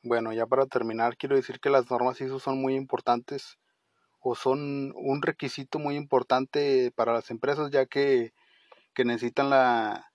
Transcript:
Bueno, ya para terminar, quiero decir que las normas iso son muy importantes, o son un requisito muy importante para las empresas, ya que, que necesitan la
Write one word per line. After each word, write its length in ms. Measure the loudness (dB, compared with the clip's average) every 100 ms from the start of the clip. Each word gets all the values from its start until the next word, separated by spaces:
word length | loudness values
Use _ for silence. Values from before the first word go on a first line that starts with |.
Bueno, 280 | 0 -2 0
ya 140 | -2 0
para 200 | 2 2
terminar, 500 | 0 -2 0 -2 -2
quiero 180 | 0
decir 240 | 0 0 -4
que 120 | 2
las 200 | 2 2
normas 300 | 0 0 -2
iso 180 | -8 -6
son 220 | -4 -2
muy 160 | -2 -2
importantes, 840 | -2 -4 0 -2 -2 -12 -12 -20 _ _ _ _ _ _
o 160 | -4 -2
son 560 | 0 0 -2 -6 -6
un 280 | -6 -4 0
requisito 580 | -2 -4 -8 -8 -8 -6
muy 160 | -4 -6
importante 960 | 0 0 2 0 0 0 2 2 2
para 180 | 0 0
las 200 | 0 -2
empresas, 400 | -4 -2 -2 0
ya 140 | 0 0
que, 460 | 2 4 2 2 _ _ _ _ -20 _
que 100 | -2
necesitan 460 | 0 0 -2 -2 2
la 640 | 4 4 2 -2 -6 -12